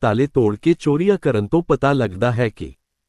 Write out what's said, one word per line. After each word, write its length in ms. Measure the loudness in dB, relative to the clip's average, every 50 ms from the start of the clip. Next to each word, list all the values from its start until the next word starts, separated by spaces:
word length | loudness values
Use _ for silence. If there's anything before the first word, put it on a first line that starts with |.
ਤਾਲੇ 260 | 0 0 0 0 0
ਤੋੜ 300 | 0 0 0 2 2 0
ਕੇ 180 | 0 0 0 0 0
ਚੋਰੀਆਂ 380 | 0 -2 0 0 2 0 0 0 0
ਕਰਨ 240 | -2 0 0 -2
ਤੋਂ 160 | 0 -2 -2 0
ਪਤਾ 300 | 0 -2 0 2 0 0
ਲੱਗਦਾ 400 | 0 -2 -4 -2 -2 -2 -2 0
ਹੈ 160 | 0 -2 -4
ਕਿ 240 | -4 -8 -14 -14 -14 _ _ _ _ _ _